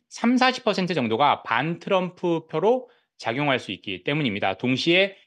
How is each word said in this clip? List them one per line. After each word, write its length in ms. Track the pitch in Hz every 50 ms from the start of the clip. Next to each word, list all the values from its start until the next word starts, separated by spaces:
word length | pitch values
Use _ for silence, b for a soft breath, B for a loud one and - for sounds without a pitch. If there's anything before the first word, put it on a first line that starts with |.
| _ _
삼사십 540 | - - - 233 254 247 254 254 254 262 -
퍼센트 320 | 220 190 196 185 170 185
정도가 480 | 151 123 110 110 113 147 139 113 - -
반 340 | - 113 117 139 160 170 165
트럼프 680 | - - 196 185 180 175 180 - - 175 170 165 165 -
표로 400 | - 156 175 214 247 262 254 b b b b b _ -
작용할 400 | - 120 117 135 147 143 131 120
수 120 | - -
있기 320 | 101 85 - 107 95 87 -
때문입니다. 520 | - 143 156 151 120 95 104 104 98 95
동시에 600 | - - 123 131 123 127 165 170 185 196 196 196 B B